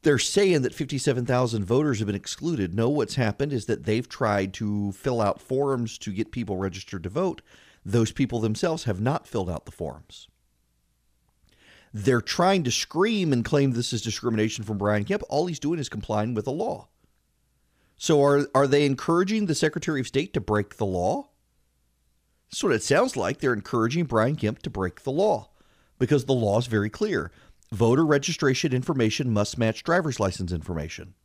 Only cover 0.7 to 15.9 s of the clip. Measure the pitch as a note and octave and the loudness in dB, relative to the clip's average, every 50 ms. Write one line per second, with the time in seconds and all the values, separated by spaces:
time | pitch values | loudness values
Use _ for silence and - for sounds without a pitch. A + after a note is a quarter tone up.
0.7 | - - C#3+ C3 D3 C3+ - - C3 B2 B2 A#2 B2+ B2 B2+ A#2+ A2+ A2+ G2+ F2 | -2 -4 -6 -6 -4 -2 0 0 0 0 0 0 2 2 2 2 0 -2 0 2
1.7 | A2+ C3 D3+ D3+ C3 G2+ A2+ G2+ G2+ G2 - - - - - E3 E3+ B2+ G2 F2 | 2 2 2 2 0 0 0 -2 -2 -4 -4 -8 -12 -6 -4 -4 -2 0 -2 -2
2.7 | E2+ G#2 A2+ A#2+ D3+ D3+ A#2 - - C3+ B2 G#2 G2+ _ C#3 D3+ C#3+ A#2+ G#2 - | 0 0 0 0 2 0 -2 -2 0 -2 0 0 0 _ -4 -2 -2 -6 -2 -2
3.7 | A2+ - - A2 G#2+ A#2 A#2 - - - C3 A2 G2+ G2+ G2 G2 F#2+ - A2+ G#2 | -4 -2 0 0 0 0 -2 -4 -6 -2 0 0 2 2 0 -2 -4 -4 -4 -2
4.7 | G#2 G#2 G2+ G2+ F#2+ - - C#3 B2 A#2 A2 G2+ - - - - C3 C3 C#3+ C#3 | -2 -2 -2 -4 -6 -4 -4 -4 0 0 0 0 0 -2 -4 -4 -2 -2 0 0
5.7 | C3+ B2 A#2+ A2 - - - - G2 F#2 G#2+ - - B2+ A#2 G2 G2+ F#2 F#2+ G2 | 0 -2 -2 -6 -8 -10 -10 -10 -6 -6 -6 -6 -4 -8 -6 -4 -4 -4 -4 -4
6.7 | F2+ F#2+ - - - G2 E2 - G2 C#3+ F#3 F#3 - - _ _ - - - - | -6 -8 -14 -12 -12 -10 -10 -6 -4 -2 -2 -2 -4 -6 _ _ -20 -20 -20 -20
7.7 | _ _ _ - G2 A#2+ A2+ A2 - - C#3 A2+ B2+ A#2 G#2+ A2 A2 - - F3 | _ _ _ 0 2 2 2 2 2 -2 -2 0 0 -2 -2 -2 -2 -2 -2 -2
8.7 | D#3+ E3+ - A#2+ G2+ F2+ G#2+ B2 D3 D#3+ - - - A#2 F#2+ E2+ E2+ D2 _ - | -2 -2 -2 -4 -4 -2 0 -2 -2 -2 -6 -6 -4 -4 -4 -4 -6 -8 _ -12
9.7 | - - F2 D2+ B1 D2+ - _ - - - _ _ _ _ _ _ _ _ _ | -12 -10 -8 -8 -8 -12 -18 _ -20 -20 -20 _ _ _ _ _ _ _ _ _
10.7 | _ _ _ _ _ _ _ _ _ _ _ _ _ _ _ _ _ _ _ _ | _ _ _ _ _ _ _ _ _ _ _ _ _ _ _ _ _ _ _ _
11.7 | - - _ _ - G#2+ G2+ B2+ B2+ A#2+ - - - - F3 F#3 G3 F#3+ D#3+ B2 | -20 -20 _ _ -12 -2 2 2 2 2 2 -2 0 2 4 4 4 4 2 0
12.7 | A2+ - - - - D#3 F#3+ A3+ A#3 G#3 F#3 D#3+ C3+ B2 A2+ - - D3 C#3 C#3 | -2 -2 -4 -4 0 2 2 2 2 2 2 2 2 2 2 2 2 4 4 4
13.7 | B2 A#2 A#2 - - A2+ - A2+ G#2 - - A#2+ A2 G#2+ G#2+ A2+ A2 - G#2+ G#2 | 2 0 -2 -2 -4 -4 -4 -4 -6 -2 -2 -2 0 2 0 0 -2 -6 -6 -6
14.7 | A2 G2+ G2 G#2 G#2 G#2 G2+ - G3 G3+ - - - C#3+ E3 F3+ E3 - - C#3+ | -4 0 0 2 2 2 0 -2 -4 -4 -4 -4 -2 -2 -2 -2 -4 -4 -4 -4
15.7 | E3+ E3+ C#3 - | -2 -2 -4 -6